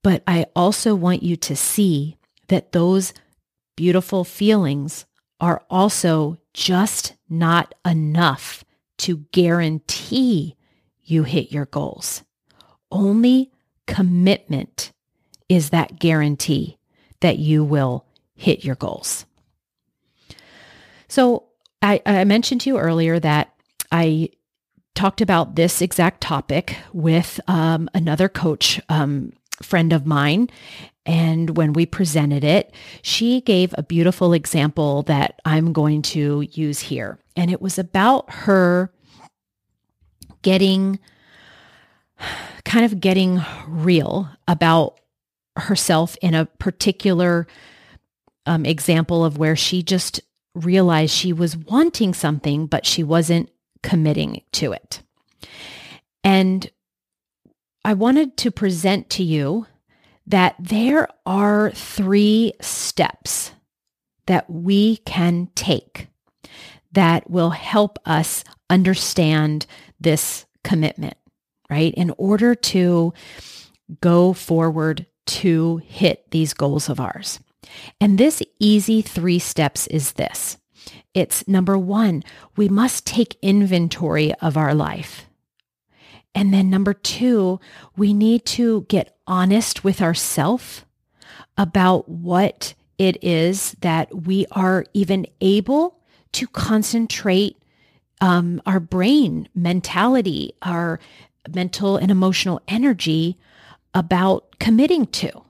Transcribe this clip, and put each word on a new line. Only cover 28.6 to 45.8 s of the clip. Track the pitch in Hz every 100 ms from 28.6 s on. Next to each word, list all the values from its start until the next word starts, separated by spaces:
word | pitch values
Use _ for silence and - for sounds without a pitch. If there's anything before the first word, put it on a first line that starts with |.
| - - -
um, | 156 143 143 - _ _ -
friend | - 180 165
of | 160 143
mine. | 147 147 175 240 - - - - _ -
And | 165 165 160 165 160
when | 156
we | 151 170
presented | - 175 151 147 143
it, | 147 190 - - - -
she | - - 233 254
gave | 247 185 180 -
a |
beautiful | 147 170 170 - 180
example | 170 - 165 147 156 147 143
that | 147 143 - - 156
I'm | 156 165
going | 156 151 151
to | 147 156 147 147 147
use | - 151 143
here. | - 131 101 - _ -
And | 175
it | 185
was | 185 -
about | 180 190 214 269 -
her | - - 190 180 180 185 _ _ _ - _ _ _ _ _ _ _ _ _ - -
getting, | 180 190 196 190 190 196 _ _ _ _ - - _ _ _ _ _ _ - - - -
kind | - 226 233
of | 202
getting | 190 185 185 180 151 - -
real | 160 165 170 - - 165 - -
about | 170 165 165 147 _ _ _ _ _ _ -
herself | - 196